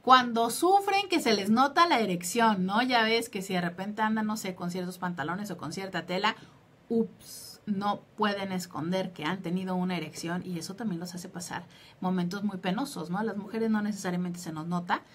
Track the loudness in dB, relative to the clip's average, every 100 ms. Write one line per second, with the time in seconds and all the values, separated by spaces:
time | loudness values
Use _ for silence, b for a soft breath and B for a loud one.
0 | 8 8 8 2 2 2 6 6 4 0
1 | 2 2 4 2 4 4 4 6 6 4
2 | 2 0 0 4 4 4 2 2 4 4
3 | 4 2 0 -6 -2 0 0 -4 -8 -2
4 | 0 2 0 -2 -6 -6 -6 -4 -6 -4
5 | -6 -4 -4 -4 -6 -8 -8 -8 -6 -6
6 | -4 0 0 -2 B B _ _ -2 0
7 | 0 -6 -18 -18 -18 -12 -6 -2 -2 -4
8 | -6 -2 0 0 -4 -6 -6 -6 -2 -2
9 | -2 -4 -4 -4 -2 -4 -2 -2 0 -2
10 | -6 -8 -6 -6 -6 -8 -8 -6 -4 -4
11 | -8 -10 -12 -12 -8 -10 -12 B B B
12 | -2 0 -2 -2 -4 -4 -4 -2 -4 -6
13 | -6 -4 -4 -6 -6 -4 0 0 -2 -4
14 | -4 -2 -4 -6 -8 -8 -4 -4 -2 -4
15 | B